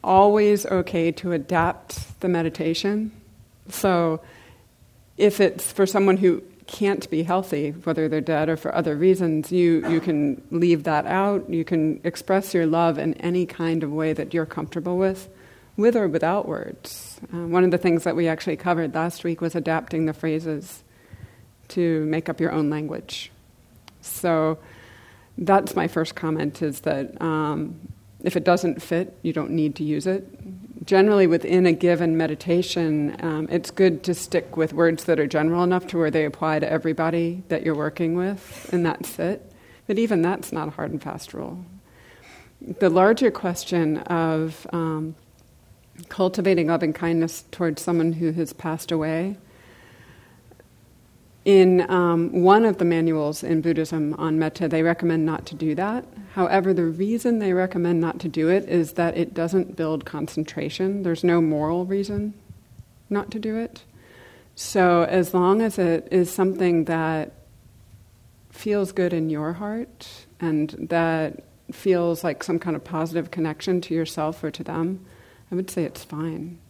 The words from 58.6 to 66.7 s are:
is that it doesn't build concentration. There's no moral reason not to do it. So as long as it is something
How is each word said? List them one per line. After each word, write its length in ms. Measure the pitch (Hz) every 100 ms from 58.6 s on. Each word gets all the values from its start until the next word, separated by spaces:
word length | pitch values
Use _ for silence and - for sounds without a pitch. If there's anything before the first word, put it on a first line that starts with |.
| -
is 240 | 175 156
that 240 | - 170 -
it 160 | 170
doesn't 420 | - 165 185 180 175
build 300 | 160 156 -
concentration. 960 | 151 156 - 156 - 147 - 190 202
There's 200 | 180 165
no 180 | 180 170
moral 440 | 160 151 151 170 180
reason 480 | 196 196 202 208 208 _ - _ - - _ _
not 200 | 202 -
to 80 | 220
do 180 | 220 220
it. 260 | 233 - - - - - - - _ -
So 480 | - 202 180 175
as 300 | 165 185 175
long 280 | 185 180 208
as 160 | 226 196
it 300 | 175 165 -
is 200 | 185 175
something 540 | - 190 190 180